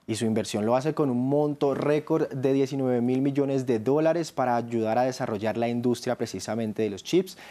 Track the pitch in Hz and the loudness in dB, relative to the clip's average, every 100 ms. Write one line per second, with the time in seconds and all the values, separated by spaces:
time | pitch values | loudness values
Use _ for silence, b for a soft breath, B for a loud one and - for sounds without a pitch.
0 | - 110 113 110 98 107 104 127 156 151 | -8 -2 0 0 0 -2 2 2 0 0
1 | 143 120 131 147 147 147 143 135 143 151 | 0 0 0 2 0 0 0 0 0 0
2 | - 160 147 139 131 139 135 139 131 123 | 0 0 0 0 2 2 2 0 0 2
3 | 120 131 139 139 139 139 127 113 110 147 | 2 2 0 2 0 0 0 0 2 2
4 | 160 165 160 - 127 120 117 117 110 113 | 4 2 -2 -2 0 0 0 -2 0 2
5 | 131 127 120 107 107 107 117 120 123 117 | 0 0 -4 -2 -2 -2 -2 0 0 0
6 | 127 120 113 95 - 110 110 104 107 95 | -2 -4 -4 -6 -6 -4 -4 -2 -2 -4
7 | - 170 190 - B | 0 0 0 -6 B